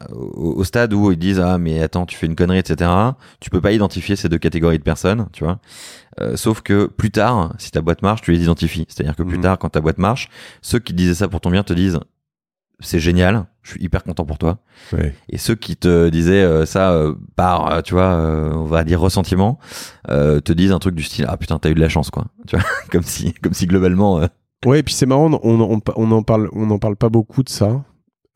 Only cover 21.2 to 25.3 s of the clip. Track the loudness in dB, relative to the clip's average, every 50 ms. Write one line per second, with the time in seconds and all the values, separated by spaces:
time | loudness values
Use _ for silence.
21.2 | -4 -4 -4 -6 -4 -4 -4 -2 0 0 2 2 2 2 2 0 -2 -2 -6 -8
22.2 | -8 -8 _ -18 -10 -4 -2 -2 0 -2 -4 -6 -6 -2 -2 -2 -2 -2 -8 -6
23.2 | -6 -6 -6 -4 -4 -4 -2 -2 0 2 2 4 4 4 2 2 2 2 2 2
24.2 | 0 -2 _ _ _ _ _ -2 0 2 2 2 2 0 0 0 2 2 4 4
25.2 | 4 2